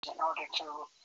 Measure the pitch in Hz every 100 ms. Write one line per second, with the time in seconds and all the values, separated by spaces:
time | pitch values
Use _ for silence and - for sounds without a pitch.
0 | - - - - - - 156 151 147 -